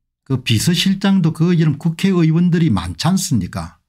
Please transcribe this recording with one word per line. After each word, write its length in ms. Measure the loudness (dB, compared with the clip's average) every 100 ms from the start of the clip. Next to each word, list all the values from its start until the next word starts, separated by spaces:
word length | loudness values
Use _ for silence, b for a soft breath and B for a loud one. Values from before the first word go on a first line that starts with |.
| _ _
그 180 | -6 -6
비서실장도 920 | -2 0 0 0 0 0 2 2 2
그 180 | 0 0
이런 240 | 2 2 0
국회의원들이 920 | -4 -2 0 2 2 2 2 2 2
많지 360 | 0 -4 -4 -2
않습니까? 720 | 0 0 -2 -4 -8 -12 -16